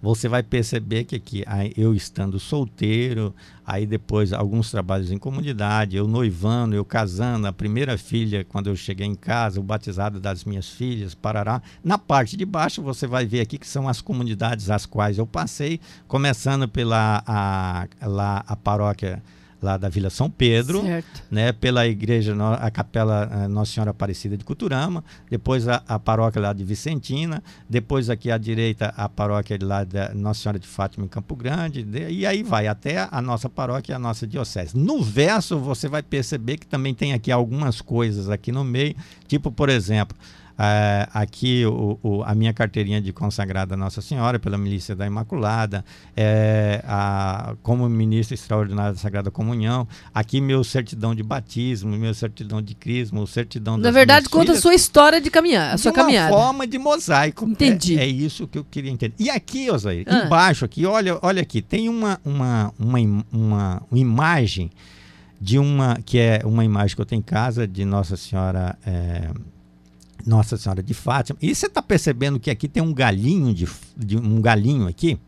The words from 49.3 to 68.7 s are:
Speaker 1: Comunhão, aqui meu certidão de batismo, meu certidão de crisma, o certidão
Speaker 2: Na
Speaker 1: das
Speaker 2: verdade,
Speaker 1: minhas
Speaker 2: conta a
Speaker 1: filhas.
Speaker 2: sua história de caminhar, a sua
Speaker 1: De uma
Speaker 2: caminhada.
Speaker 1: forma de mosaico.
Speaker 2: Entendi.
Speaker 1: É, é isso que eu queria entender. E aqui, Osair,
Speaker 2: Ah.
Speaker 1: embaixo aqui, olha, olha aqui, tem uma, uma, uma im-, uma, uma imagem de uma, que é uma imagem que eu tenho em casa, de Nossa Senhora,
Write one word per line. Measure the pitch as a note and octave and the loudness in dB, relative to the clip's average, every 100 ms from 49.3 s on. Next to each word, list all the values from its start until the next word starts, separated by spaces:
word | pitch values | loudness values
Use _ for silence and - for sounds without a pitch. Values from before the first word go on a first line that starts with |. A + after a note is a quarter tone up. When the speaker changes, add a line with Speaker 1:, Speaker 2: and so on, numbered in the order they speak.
Speaker 1:
Comunhão, | - A2 A#2 A2 B2 A#2 - - | -4 -4 -2 -2 -2 -4 -10 -8
aqui | A2 A2 C#3 | -6 -2 0
meu | C#3 C3+ A#2+ | 2 2 2
certidão | C3 A#2 A2+ A2+ A2+ | -2 -4 -4 -4 -2
de | |
batismo, | G#2+ C#3 G#2+ A#2 B2 A#2 G#2 G#2 | -4 -6 -6 -4 -2 -2 -4 -2
meu | A2+ | -2
certidão | G#2+ A#2 G#2+ G#2+ G#2+ | -4 -6 -8 -8 -6
de | G#2 G#2 | -8 -10
crisma, | - A#2+ A2+ G#2+ | -6 -4 -4 -4
o | G2+ | -4
certidão | - A#2 A#2 G#2+ A2+ | -4 -4 -6 -4 0
Speaker 2:
Na | |
Speaker 1:
das | A#3+ | 4
Speaker 2:
verdade, | B3 C4 C#4+ | 8 10 8
Speaker 1:
minhas | C#4 | 6
Speaker 2:
conta | D#4+ | 4
a | E4+ E4 | 6 6
Speaker 1:
filhas. | |
Speaker 2:
sua | F4 F4+ | 8 6
história | - D4 D4 E4 | 8 8 8 8
de | D#4 | 4
caminhar, | E4 E4+ A#3 D3 - | 2 4 2 2 2
a | |
sua | A#3+ | 2
Speaker 1:
De | B3+ | 4
uma | |
Speaker 2:
caminhada. | D4+ A#3+ D#3+ | 6 6 6
Speaker 1:
forma | G3+ B3 C4+ B3+ | 6 6 2 -4
de | B3+ | -2
mosaico. | C#4 D4 F3 C#3+ D3+ - A3 | 0 0 4 2 2 0 -4
Speaker 2:
Entendi. | G#3+ C#4 G3+ E3 D#3+ | 4 4 4 2 2
Speaker 1:
É, | |
é | C3+ | 2
isso | C3 D3 - - | 0 -4 -4 -10
que | D3 | -10
eu | C#3+ | -8
queria | - C3+ | -8 -6
entender. | B2 A#2 A2+ | -4 -4 -2
E | A3 | -2
aqui, | C4 - C4 C4 | -2 -4 -6 0
Osair, | D3+ G2+ F2 F#2+ | 0 0 -4 2
Speaker 2:
Ah. | B3 F3+ | 2 4
Speaker 1:
embaixo | E3 F#3 D3 B2 | 6 6 4 -2
aqui, | - F3 | 0 2
olha, | G#3+ F#3+ E3+ | 2 0 0
olha | F3 F#3+ | 0 0
aqui, | - A2+ | 0 -4
tem | - G#3+ A3+ | -2 -2 0
uma, | A#3 G#3+ F#3 C#3+ | 0 -2 -2 -2
uma, | C#3+ B2+ A#2 G#2 - | 0 2 2 0 0
uma | A2 B2 | 0 4
im-, | A2 G#2 A2 | 4 2 0
uma, | A#2 A2 G#2 G2 F#2 - | 0 2 2 0 -4 0
uma | A#2+ | 2
imagem | C3 A2+ D#3 E3+ A2 G2 E2+ - - - - - - - | 4 4 4 4 2 0 -6 -8 -20 -20 -20 -20 -20 -10
de | F#2+ C3 | 2 4
uma, | C#3+ C#3+ C3 A#2 A2 | 4 4 2 0 2
que | B2 | 4
é | A#2 G#2+ | 6 4
uma | A2 A2+ A2 | 4 4 4
imagem | G2+ G2+ - | 4 2 0
que | |
eu | A2 | -4
tenho | A2+ | -4
em | |
casa, | G#2+ G#2+ B2 A#2 A2 | -2 0 0 0 -2
de | F#2+ G2 | -2 0
Nossa | G2+ F2 F#2+ | 0 0 -4
Senhora, | - F#2+ F#2 F#2 F2+ | -4 -2 0 0 -2